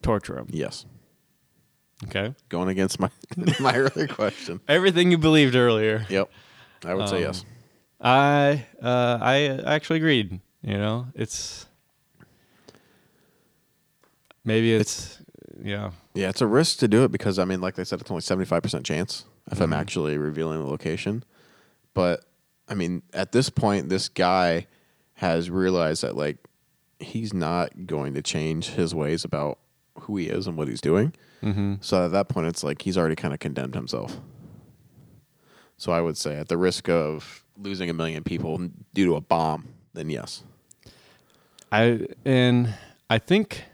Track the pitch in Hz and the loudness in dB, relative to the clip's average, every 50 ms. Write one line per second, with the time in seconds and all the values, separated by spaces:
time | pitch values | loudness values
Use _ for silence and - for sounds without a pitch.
0 | - 131 110 101 - - - 64 58 - - 78 64 50 - - - - - - | 0 0 0 0 -2 -6 -10 -10 -10 -8 -6 -6 -6 -6 -8 -12 -18 -20 -20 -20
1 | _ _ _ _ _ _ _ _ _ _ _ _ _ _ _ _ _ _ _ _ | _ _ _ _ _ _ _ _ _ _ _ _ _ _ _ _ _ _ _ _
2 | 110 - - 98 101 117 139 _ _ _ - 85 92 95 95 95 95 95 - - | -14 -6 -4 -4 -4 -4 -8 _ _ _ -4 -2 -2 0 0 0 0 0 0 -2
3 | 95 - _ _ - _ - 180 175 175 151 - 135 127 120 123 135 139 - - | -2 -4 _ _ -20 _ -10 -2 0 0 0 4 2 2 4 4 2 0 0 -2
4 | 156 139 131 - 107 98 - - - - 85 95 _ - 147 175 185 196 170 175 | -4 -4 -2 -2 -2 -2 -2 -6 -10 -10 -10 -8 _ 2 2 4 4 4 4 6
5 | 180 180 175 165 151 160 156 156 147 131 123 127 123 120 113 107 110 110 107 110 | 6 6 6 6 6 6 6 8 6 6 6 6 6 6 4 4 4 2 2 0
6 | 107 95 95 95 98 - _ - - - - - - _ _ _ - 85 92 95 | -2 0 0 0 0 -2 _ -20 -20 -20 -20 -20 -20 _ _ _ -6 -4 -2 -2
7 | 104 101 98 90 82 73 95 92 - - - - _ _ _ _ _ _ _ _ | -2 -2 0 0 -2 -2 -4 -8 -10 -14 -20 -20 _ _ _ _ _ _ _ _
8 | - 120 127 135 143 143 143 147 143 143 143 143 117 _ _ - 120 123 123 123 | 2 4 6 6 6 6 4 4 4 4 2 0 -4 _ _ -6 -2 0 2 2
9 | 120 120 120 113 - 120 135 139 147 139 135 135 - - 151 151 - - 160 160 | 2 2 2 2 2 2 4 4 2 0 -2 -2 0 0 0 0 0 0 0 2
10 | 160 160 143 120 107 87 90 92 _ _ _ _ - - 101 101 104 107 110 120 | 4 4 4 2 2 -2 -6 -12 _ _ _ _ -6 -4 -2 0 0 0 -2 -4
11 | 123 127 - - 113 - - - - - - - - _ _ _ _ _ _ _ | -6 -8 -6 -8 -8 -6 -6 -10 -10 -10 -12 -14 -18 _ _ _ _ _ _ _
12 | _ _ _ _ - _ _ _ _ _ _ _ _ - _ _ _ _ _ _ | _ _ _ _ -20 _ _ _ _ _ _ _ _ -20 _ _ _ _ _ _
13 | _ _ _ _ _ _ _ _ _ _ _ _ _ _ _ _ _ _ _ _ | _ _ _ _ _ _ _ _ _ _ _ _ _ _ _ _ _ _ _ _
14 | _ _ _ _ _ _ - _ _ 110 110 113 113 113 113 110 104 - - - | _ _ _ _ _ _ -20 _ _ 0 2 4 4 6 4 4 4 0 -2 -8
15 | - - - - - _ _ - - - 50 50 - 98 101 101 104 98 85 - | -10 -14 -16 -20 -20 _ _ -20 -20 -20 -18 -12 -8 -8 -6 -6 -6 -8 -10 -14
16 | _ _ _ 98 98 98 98 - 127 107 110 135 165 - - - - 110 104 113 | _ _ _ -2 -2 -2 2 2 2 4 6 4 4 4 2 2 2 4 6 6
17 | 131 117 - 98 - 104 92 95 90 92 95 90 90 92 95 - 90 - - 87 | 6 4 2 0 -2 0 0 0 0 0 0 -2 -2 -4 -4 -4 -6 -6 -6 -8
18 | - - 98 82 - - 95 92 92 - 85 85 - - - 73 65 - 80 78 | -6 -6 -8 -6 -2 -2 0 0 0 0 0 0 0 -2 -6 -4 -4 -4 -2 -2
19 | 92 - - - - _ _ _ _ - - 95 90 80 80 76 76 - - 92 | -2 -4 -6 -14 -14 _ _ _ _ -8 -2 0 0 0 2 -2 -2 -4 -4 -4
20 | 76 76 73 73 76 76 76 76 82 82 78 80 73 67 71 - - 80 80 - | -2 -2 -2 -2 -4 -4 -4 -4 -4 -4 -4 -4 -4 -6 -6 -6 -4 -6 -6 -4
21 | - 101 107 117 - _ _ _ _ _ _ _ _ _ _ _ _ _ _ 98 | -4 -4 -4 -4 -8 _ _ _ _ _ _ _ _ _ _ _ _ _ _ 0
22 | 92 87 85 - _ _ _ _ _ _ _ _ _ - 113 98 87 87 90 82 | 2 2 0 -2 _ _ _ _ _ _ _ _ _ -8 -4 -4 -2 -2 -4 -6
23 | _ _ - 90 98 - - 120 135 - - - - 107 101 98 71 78 92 95 | _ _ -4 -4 -4 2 2 2 2 2 -2 0 2 2 2 2 0 -2 -2 -2
24 | - - _ - 92 87 92 92 90 87 82 85 85 _ _ _ _ _ _ _ | -2 -4 _ 2 2 4 4 4 4 4 2 0 -2 _ _ _ _ _ _ _
25 | _ _ _ - 95 90 82 85 85 87 87 95 92 92 92 87 82 78 80 80 | _ _ _ -4 -2 0 0 0 -2 -2 0 0 2 2 2 2 2 0 0 -2
26 | - 53 50 62 73 73 71 - _ - _ _ _ _ _ _ _ _ _ _ | -4 -4 -4 -4 -4 -4 -4 -8 _ -20 _ _ _ _ _ _ _ _ _ _
27 | - - - 117 113 104 98 90 82 78 87 90 85 - - - 92 85 82 76 | -18 -10 -8 -6 -6 -4 -4 -2 -2 0 0 0 -2 -2 -6 -14 -8 -6 -4 -4
28 | 69 71 69 69 69 - - 80 78 80 80 80 90 - - - 87 80 82 80 | -4 -4 -6 -6 -6 -4 -4 -2 -2 -2 -2 -4 -4 -6 -2 -2 -2 -2 -2 -2
29 | 73 73 80 80 - - - 73 73 73 - _ _ _ _ _ _ _ _ - | -2 -2 -2 -4 -4 -6 -4 -4 -4 -4 -6 _ _ _ _ _ _ _ _ -16
30 | - - 104 95 82 - - - 92 92 82 78 76 67 57 - - 73 82 98 | -10 -6 -4 -4 -4 -4 -4 -4 -4 -6 -4 -4 -4 -4 -6 -4 0 2 2 4
31 | 117 156 - _ _ _ _ _ - 107 98 101 101 101 98 98 - - 104 92 | 2 0 -2 _ _ _ _ _ -4 -2 -2 0 -2 -2 -4 -6 -4 0 0 0
32 | 90 85 87 101 98 - - 95 82 85 85 - - 73 73 - - 98 90 92 | 2 2 0 0 0 0 -2 -2 -2 -2 -4 -4 -4 -6 -6 -4 -6 -4 0 0
33 | 85 80 80 - - 85 71 - - 76 67 65 65 65 65 - 60 60 - 58 | 0 0 0 -2 -4 -6 -6 -4 -6 -6 -6 -6 -6 -6 -6 -8 -8 -6 -8 -8
34 | 55 - - - - - - - - - - - - - _ _ _ _ _ - | -8 -8 -12 -14 -16 -20 -20 -20 -20 -20 -20 -20 -20 -20 _ _ _ _ _ -20
35 | - - - _ _ _ _ _ _ _ _ - _ _ _ _ - 92 87 85 | -20 -20 -20 _ _ _ _ _ _ _ _ -20 _ _ _ _ -4 -2 0 0
36 | 85 82 76 - - 78 73 73 78 - 85 85 92 90 87 - - - 85 85 | 0 -2 -4 -4 -6 -6 -6 -6 -4 -2 0 2 2 2 2 0 0 0 2 2
37 | 76 76 78 76 - - - - _ _ _ 101 101 98 98 92 92 85 82 82 | 2 0 -4 -6 -10 -16 -20 -20 _ _ _ -14 -10 -10 -6 -6 -4 -4 -2 -2
38 | 82 80 80 78 80 - 87 82 - 80 80 87 90 85 - - - _ - 95 | -2 -4 -4 -6 -6 -6 -4 -4 -4 -4 -4 -4 -6 -8 -10 -14 -20 _ 0 2
39 | 98 87 82 73 - _ 85 82 80 80 78 78 - - - - _ _ - - | 4 4 4 0 0 _ 0 2 2 0 -2 -4 -8 -16 -20 -20 _ _ -12 -10
40 | 78 78 76 57 - - - - - - _ _ _ _ - _ _ - - _ | -6 -6 -6 -8 -8 -12 -14 -16 -18 -20 _ _ _ _ -20 _ _ -20 -20 _
41 | _ _ _ _ _ _ _ _ _ _ _ - - _ 104 107 117 120 117 110 | _ _ _ _ _ _ _ _ _ _ _ -20 -6 _ 2 4 4 4 4 2
42 | - - - - - 135 131 127 123 123 123 123 123 117 101 - - - - _ | -2 -8 -10 -6 0 2 4 4 6 6 4 4 2 0 -2 -8 -14 -20 -20 _
43 | _ _ 113 110 - - 180 214 214 - - - - - | _ _ 0 0 2 2 2 2 2 0 -8 -16 -16 -18